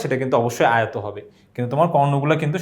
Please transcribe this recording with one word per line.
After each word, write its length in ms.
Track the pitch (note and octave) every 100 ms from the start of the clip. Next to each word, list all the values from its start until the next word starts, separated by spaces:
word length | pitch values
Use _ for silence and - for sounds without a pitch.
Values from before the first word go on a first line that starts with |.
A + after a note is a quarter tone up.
সেটা 140 | C#3+ C3
কিন্তু 140 | C3 B2
অবশ্যই 280 | A#2 A#2+ D3+ A#2
আয়ত 180 | A2 A#2 G2+
হবে। 140 | G2+ - _ _
কিন্তু 140 | - B2
তোমার 140 | C3+ E3+ D#3
কর্ণগুলো 380 | C#3+ C#3+ C#3+ D#3
কিন্তু 160 | D3+ F3